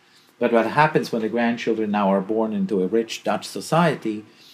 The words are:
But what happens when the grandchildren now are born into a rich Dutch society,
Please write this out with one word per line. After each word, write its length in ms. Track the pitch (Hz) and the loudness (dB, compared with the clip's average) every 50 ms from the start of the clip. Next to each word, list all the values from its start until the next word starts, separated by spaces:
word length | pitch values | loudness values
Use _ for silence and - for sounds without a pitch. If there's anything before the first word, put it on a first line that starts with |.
| _ _ _ - _ _ _ - | _ _ _ -20 _ _ _ -2
But 120 | 120 117 | 0 2
what 140 | 117 113 113 | 2 2 2
happens 460 | 110 104 139 151 151 151 147 117 - | 2 4 4 4 4 2 0 0 0
when 100 | - 113 | -2 -4
the 60 | 110 107 | -2 -2
grandchildren 640 | 107 117 117 117 120 117 - 123 110 110 110 104 | 0 0 0 0 -2 -2 -2 -2 -2 0 0 0
now 200 | 101 104 101 95 | 0 2 2 2
are 80 | 98 98 | 2 2
born 320 | 95 101 110 113 113 110 | 0 0 -2 0 0 -2
into 300 | 107 101 98 95 107 95 | -2 -2 -2 0 0 0
a 60 | 92 90 | 0 2
rich 340 | 107 117 113 - - - | 0 0 0 -2 -6 -6
Dutch 240 | - 107 101 104 - | -4 -4 -4 -4 -6
society, 760 | - - 104 92 - 160 165 175 160 123 - - 110 104 107 107 - - - - - | -10 -12 -12 -4 0 2 2 2 2 0 -2 -4 -6 -6 -6 -10 -14 -20 -20 -20 -20